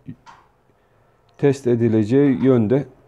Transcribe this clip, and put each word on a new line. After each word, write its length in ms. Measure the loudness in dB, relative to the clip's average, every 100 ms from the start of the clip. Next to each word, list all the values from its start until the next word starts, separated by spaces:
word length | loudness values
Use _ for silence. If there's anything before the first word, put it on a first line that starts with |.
| -20 -20 -20 -20 _ _ _ _ _ _ _ _ _ -4
test 280 | -2 -2 -2
edileceği 800 | 0 0 0 0 2 2 0
yönde. 420 | 2 2 2 -2 -4 -16